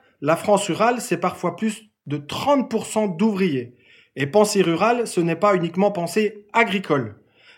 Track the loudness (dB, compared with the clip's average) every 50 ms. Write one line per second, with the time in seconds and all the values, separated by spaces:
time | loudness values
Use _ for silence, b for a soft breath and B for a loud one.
0 | b b b b -2 0 0 0 2 2 2 2 2 0 0 0 2 2 0 0
1 | -2 -4 -4 -2 -2 -4 -4 -4 -6 -6 -4 -4 -4 -4 -6 -6 -12 _ _ _
2 | -10 -8 -8 -8 -8 -8 -8 -4 0 2 2 2 2 0 -4 -6 -4 -4 -2 -2
3 | -2 -2 0 2 2 2 2 2 0 0 0 -2 -4 -8 -12 b b b b b
4 | b b b -6 -2 2 4 4 4 4 4 2 2 2 2 2 2 2 2 0
5 | -2 -4 -2 -2 0 0 0 2 2 2 2 2 0 -2 0 0 0 0 0 -2
6 | -6 -2 0 0 0 0 -2 -8 -10 _ 0 0 2 2 0 -4 -2 0 -2 -2
7 | -2 -4 -10 -16 _ b b b b b b